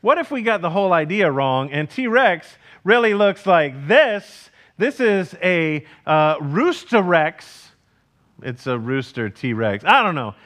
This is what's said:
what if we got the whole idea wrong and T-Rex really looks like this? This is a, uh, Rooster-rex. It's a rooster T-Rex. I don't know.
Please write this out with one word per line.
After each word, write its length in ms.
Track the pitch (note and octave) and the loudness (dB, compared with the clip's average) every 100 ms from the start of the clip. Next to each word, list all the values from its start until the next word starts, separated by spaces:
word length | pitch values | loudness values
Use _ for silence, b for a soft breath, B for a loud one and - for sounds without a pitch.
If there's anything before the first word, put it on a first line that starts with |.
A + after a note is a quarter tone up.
what 160 | A#3 E4 | 0 0
if 140 | D4 | -2
we 100 | C4+ | -4
got 220 | A3+ G3+ | -2 -2
the 80 | E3+ | -2
whole 240 | F#3 G3 | -2 2
idea 360 | E3+ D#3 G#3 E3+ | 0 0 0 0
wrong 400 | C3+ C3+ C3 C3+ | 0 0 0 -2
and 180 | D3 D3+ | -6 -6
T-Rex 580 | - B3 A#3+ A#3 E3+ - _ B B | -6 -2 2 2 0 -8 _ B B
really 280 | F3+ A#3+ A3+ | 0 2 2
looks 320 | G3+ G3+ - | 2 0 0
like 420 | F#3+ E3+ C#3+ C3 C#3+ | 2 2 2 -6 2
this? 640 | B3+ C4+ G3+ - - - b b - | 4 4 -2 -10 -20 -20 b b -4
This 220 | A#3+ C4+ | -4 0
is 360 | A#3 G3 F3+ F3 | 0 0 -4 -4
a, 420 | F3+ F3 D#3+ D3+ - B - | -2 0 -2 -4 -10 B 0
uh, 300 | D#3 D3+ D3 | 2 2 0
Rooster-rex. 1300 | C#3+ E3+ F4 D#4 - A#3 F3+ E3 D#3 - - - - _ _ _ _ _ _ _ | -2 -2 -2 -2 0 0 2 2 0 -6 -20 -20 -20 _ _ _ _ _ _ _
It's 240 | - A#2+ C3+ | -12 -10 -6
a 100 | B2 | -6
rooster 540 | A2+ C3+ B2+ B2 A2 | -4 -6 -6 -8 -8
T-Rex. 540 | - C3 A2 A2 G#2 | -6 -6 -2 -2 -2
I 180 | F#3 C#4 | 2 2
don't 140 | A3 D3+ | 2 -4
know. 180 | A2 - | -8 -12